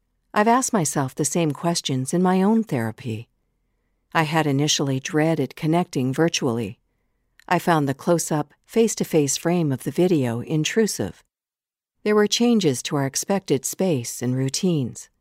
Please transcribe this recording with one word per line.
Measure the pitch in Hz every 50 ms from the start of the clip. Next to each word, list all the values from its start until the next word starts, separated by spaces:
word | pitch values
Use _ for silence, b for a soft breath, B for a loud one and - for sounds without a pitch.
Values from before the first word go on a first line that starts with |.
| _ _ _ _ _ _ -
I've | 208 214 233
asked | 233 262 247 -
myself | - 202 156 - - 156 135 131 -
the | - 151
same | - - 180 170 151
questions | 135 - - 170 170 - - - 135 131 131 -
in | - 175
my | 185 185 185 185
own | 190 202 226 226 214
therapy. | - 156 123 113 110 107 - - 123 113 107 117 _ _ _ _ _ _ _ _ _ _ _ _ _ _ _ _ _
I | - 165 160
had | 147 165 160 151 147
initially | 135 135 147 147 - - 151 139 135 131
dreaded | - - - 151 151 160 165 147 135 127 -
connecting | - - 156 160 175 175 - - 143 127 131
virtually. | 131 151 160 170 - - 165 131 113 120 113 92 - _ _ _ _ _ _ _ _ _ _ _ _ _ -
I | - 180 170
found | - 185 170 156 143 135
the | -
close-up, | - - - 175 160 - - 165 147 147 _ _ _ _
face-to-face | - - 226 233 208 - - 190 - - 160 147 139 -
frame | - - 170 175 180 165 147
of | 131 120 -
the | 156
video | 135 - 175 180 180 147 127 120 113 120
intrusive. | 123 - 160 156 156 - - 226 220 190 - - 110 87 - - _ _ _ _ _ _ _ _ _ _ _ _ _ _ _ _
There | - 208 214
were | 214 208
changes | 202 - - 233 240 233 214 185 151 127 -
to | - - 165
our | 143 139
expected | 135 - - - - 196 190 - - 147 127 -
space | - - - 190 190 156 127 117 - - -
and | 120 123 127
routines. | 131 135 135 - - - 185 170 147 127 110 120 - - _ _ _